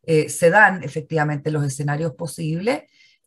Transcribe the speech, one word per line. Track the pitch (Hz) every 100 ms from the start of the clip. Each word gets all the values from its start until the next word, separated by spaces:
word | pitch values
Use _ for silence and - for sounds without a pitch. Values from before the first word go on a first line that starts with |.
| -
eh, | 156 147
se | - 170
dan | 202 202 185
efectivamente | 151 160 143 160 151 143 151
en |
los | 151
escenarios | 143 135 147 147 165
posibles, | - 165 - 160 165 208 302 - _ _ _